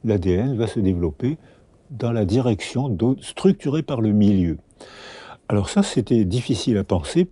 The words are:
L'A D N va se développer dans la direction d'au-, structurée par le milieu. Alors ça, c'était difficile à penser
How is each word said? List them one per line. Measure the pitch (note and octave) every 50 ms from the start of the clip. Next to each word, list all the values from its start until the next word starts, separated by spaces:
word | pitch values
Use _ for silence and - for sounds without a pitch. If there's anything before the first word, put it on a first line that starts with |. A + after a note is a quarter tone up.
| -
L'A | A2+ G#2 G2
D | E2+ F#2
N | F2+ F#2 A#2 C3+ C#3
va | G#2+ A2+
se | G#2 - A#2+
développer | G2+ F#2+ F#2+ F2 F2 E2 D#2 _ - B2+ D#3+ - - - - _ _ _ _ _ _ _
dans | C#3+ G#2+ - A#2
la | A#2 A#2 G#2
direction | F2+ G#2 B2+ B2+ B2 A2 F#2 - - - A#2+ C3+
d'au-, | C#3 G#2+ D#2+ - B2 C3 -
structurée | - - - - - F#3+ G3 - - D3+ C3 D#3+ D3+
par | - D3+ A#2+
le | A2 G#2+
milieu. | G#2 G#2 G#2 G2+ G#2 F#2+ F2+ E2 D#2 D2+ _ _ _ _ - - - - - - - - - - - _ _ -
Alors | G#2+ G#2 G2 -
ça, | - G3+ G3
c'était | - - C#3 A2 - B2+ A#2 G#2
difficile | F2+ G2 B2+ - - B2+ - - B2+ A2+
à | G2+ F#2+
penser | - G2 F2 D2+ - - E3 F#3 F3+